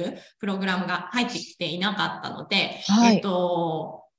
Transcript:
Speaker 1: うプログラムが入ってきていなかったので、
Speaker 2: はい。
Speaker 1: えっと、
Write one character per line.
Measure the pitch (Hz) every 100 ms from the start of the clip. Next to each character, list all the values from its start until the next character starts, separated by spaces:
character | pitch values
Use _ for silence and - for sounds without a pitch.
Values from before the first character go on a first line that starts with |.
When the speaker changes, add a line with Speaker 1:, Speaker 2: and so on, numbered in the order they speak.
Speaker 1:
う | 175 - - _
プ | 202
ロ | 190
グ |
ラ | 190 185
ム | 185
が | 175 -
入 | 240
っ | 240
て | 165
き | - -
て | 170
い | 175
な | 202
か | 190 160 -
っ |
た | 135
の | - 156
で、 | 196 156 - -
Speaker 2:
は | 208 233
い。 | 202
Speaker 1:
え |
っ |
と、 | 196 180 180 170 170 160 - - -